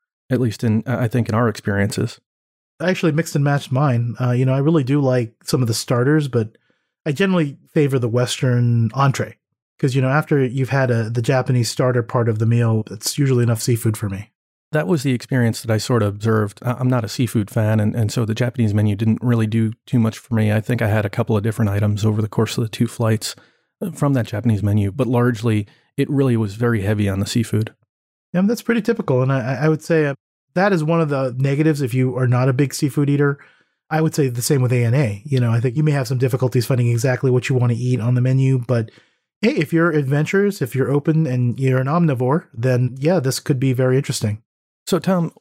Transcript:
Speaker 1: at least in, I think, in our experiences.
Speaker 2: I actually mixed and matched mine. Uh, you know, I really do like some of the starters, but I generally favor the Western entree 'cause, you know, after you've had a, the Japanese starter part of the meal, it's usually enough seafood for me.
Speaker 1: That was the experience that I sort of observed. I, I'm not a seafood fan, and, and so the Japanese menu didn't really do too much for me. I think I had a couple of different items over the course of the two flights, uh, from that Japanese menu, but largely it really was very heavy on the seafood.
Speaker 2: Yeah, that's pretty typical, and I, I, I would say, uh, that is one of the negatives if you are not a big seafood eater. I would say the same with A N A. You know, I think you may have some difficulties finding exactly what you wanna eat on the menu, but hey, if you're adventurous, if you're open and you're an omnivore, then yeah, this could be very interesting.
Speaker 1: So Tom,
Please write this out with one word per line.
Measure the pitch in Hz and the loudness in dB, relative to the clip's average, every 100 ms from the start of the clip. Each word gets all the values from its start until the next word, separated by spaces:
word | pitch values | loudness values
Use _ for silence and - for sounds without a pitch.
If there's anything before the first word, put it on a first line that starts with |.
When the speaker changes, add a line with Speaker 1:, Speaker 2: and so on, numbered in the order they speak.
| _ _ - | _ _ -4
Speaker 1:
at | 127 | -2
least | 123 - | 0 -2
in, | 120 110 117 | 0 0 0
I | 120 120 | -2 -2
think, | 127 110 | -2 0
in | 107 | 0
our | 120 | 0
experiences. | 101 - 101 104 - 120 - _ _ _ _ _ - | -2 -4 -2 0 -2 -4 -6 _ _ _ _ _ -6
Speaker 2:
I | 170 | -4
actually | 185 175 | 0 0
mixed | 151 165 | 0 -2
and | 156 | 0
matched | 143 143 - | 0 0 0
mine. | 127 147 120 120 110 | 0 2 2 -2 -2
Uh, | 123 | -2
you | 123 | 2
know, | 131 | 2
I | 131 | 2
really | 139 170 | 2 2
do | 127 147 | 2 0
like | 131 127 113 - | 2 0 -2 -8
some | - 139 | -4 -2
of | 123 | 0
the | |
starters, | 113 - 123 123 156 143 | -2 -2 0 2 2 0
but | 123 110 - _ _ _ _ - | -2 -4 -8 _ _ _ _ -6
I | |
generally | 139 196 180 147 139 _ | -2 0 0 0 -6 _
favor | 165 143 131 | 0 2 2
the | 120 | 0
Western | 117 123 - 131 123 120 117 113 | 0 0 0 0 2 2 2 2
entree | 127 139 - - - _ _ _ _ | 2 0 0 -4 -10 _ _ _ _
'cause, | 143 | -2
you | 131 | 0
know, | 131 | 0
after | 143 160 147 | 0 0 0
you've | 131 135 127 | 0 0 -2
had | 135 131 | 0 0
a, | 113 110 | 0 -2
the | 120 | -2
Japanese | 117 131 127 123 113 | 0 0 2 0 0
starter | - 127 123 | 0 0 0
part | 113 127 117 | 0 0 0
of | 110 | 0
the | |
meal, | 113 117 117 113 - | 2 2 2 0 -2
it's | 104 - - | -8 -6 -2
usually | 139 127 | 0 2
enough | 120 113 | 2 0
seafood | - 117 117 110 | 0 0 0 -2
for | 104 | -6
me. | 95 - _ _ _ _ | -8 -14 _ _ _ _
Speaker 1:
That | 151 170 | -4 0
was | 170 | 0
the | 139 | 0
experience | 120 - 135 120 107 | -2 -2 0 0 0
that | 110 | -2
I | 110 | -2
sort | - 123 | 0 0
of | 104 | 0
observed. | 101 110 110 104 - | -2 0 0 0 -4
I, | 127 | -6
I'm | 120 127 | -4 0
not | 127 | 0
a | 110 | -2
seafood | - 123 120 101 | -2 -2 -2 -2
fan, | - 107 110 | 0 0 2
and, | 104 | 0
and | - 107 | 0 -2
so | - | -2
the | 110 | -2
Japanese | 110 123 117 113 | -2 -2 0 0
menu | 104 107 101 | 2 2 0
didn't | 113 110 | 0 0
really | 123 117 110 | 0 0 0
do | 113 110 113 - | 0 -2 -4 -2
too | 123 | 0
much | 110 - | 0 -2
for | - | -4
me. | 113 107 | 0 2
I | 107 | 0
think | - 120 | 0 -2
I | 110 | 0
had | 107 104 | 0 0
a | |
couple | - 113 110 | -2 -2 0
of | |
different | 104 107 110 | 0 0 0
items | 101 107 104 | 0 0 0
over | 107 107 | 0 0
the | 104 | -2
course | - 110 - | -2 -2 -2
of | |
the | 117 | -4
two | - 117 | -2 -4
flights, | - 113 110 - - - _ _ _ | -2 0 0 -4 -12 -18 _ _ _
uh, | 208 | -10
from | 160 147 | -2 0
that | 135 107 | 0 -2
Japanese | 104 117 107 | -2 0 0
menu, | 101 104 101 | 2 0 0
but | 92 120 | -2 -2
largely | 123 123 117 117 107 104 _ _ - | 2 2 0 0 -2 -2 _ _ -4
it | 139 | -2
really | 139 135 117 | 0 2 2
was | 107 104 | -2 -2
very | 120 117 | -2 0
heavy | 95 104 101 | 0 0 0
on | 95 | -2
the | 98 | -2
seafood. | 123 113 110 110 - _ _ _ _ _ | -2 -2 -2 -4 -8 _ _ _ _ _
Speaker 2:
Yeah, | 175 | 0
that's | 202 240 | 0 0
pretty | - 233 | -2 0
typical, | - 233 - 127 | 0 -2 0 0
and | 131 | 2
I, | 135 | 0
I, | 113 127 | -2 -2
I | 156 | 0
would | 156 | 0
say, | - 165 147 | 0 0 0
uh, | 135 _ _ _ | -4 _ _ _
that | 175 202 | -2 2
is | 185 | 2
one | 151 165 | 2 0
of | 156 | 0
the | 139 131 123 | 0 -2 -2
negatives | 139 139 156 143 | 0 2 2 2
if | 135 | 0
you | 127 131 127 | 0 0 0
are | 127 | 2
not | 123 131 | 2 2
a | |
big | 131 139 | 2 0
seafood | - 147 151 143 | 0 -2 0 0
eater. | 143 143 143 - _ _ _ - | 2 0 -2 -8 _ _ _ -6
I | 156 | -2
would | 160 | 0
say | 160 135 | 0 0
the | 123 | -2
same | - 147 | 0 2
with | 123 | 2
A | 123 | 2
N | 117 | 2
A. | 127 127 98 143 | 2 0 -2 -2
You | 131 | 0
know, | 120 | 2
I | 117 | 2
think | 127 120 | 0 0
you | |
may | 156 | 0
have | 143 131 | 0 -2
some | 127 | 0
difficulties | 127 127 127 127 | 0 0 0 0
finding | 113 131 120 | 0 0 2
exactly | 120 131 123 135 | 2 0 0 2
what | 123 - | 0 0
you | |
wanna | 131 120 117 | 0 0 0
eat | 123 123 | -2 -2
on | 120 | 0
the | 123 | 0
menu, | 127 131 131 131 120 | 2 2 2 0 0
but | 120 110 - _ _ _ _ | -2 -2 -10 _ _ _ _
hey, | 214 | -2
if | 285 151 | 0 0
you're | 165 170 | 0 2
adventurous, | 156 135 147 156 196 202 196 | 0 0 0 0 0 0 -2
if | 127 | -4
you're | 127 120 | -2 0
open | 143 156 156 156 | 0 2 0 0
and | 123 123 120 | 0 0 0
you're | 131 131 | 0 0
an | 131 | 0
omnivore, | 170 165 127 127 151 - | 2 2 2 0 0 -2
then | 113 127 123 127 131 | -4 0 2 0 -2
yeah, | 147 185 | 0 0
this | 135 - | 0 -2
could | - 135 | -2 0
be | 135 | 0
very | 123 127 131 | 2 2 2
interesting. | 143 127 110 107 _ _ _ _ - | 0 -4 -4 -4 _ _ _ _ -4
Speaker 1:
So | 175 | -2
Tom, | 180 185 165 - | 0 0 -2 -6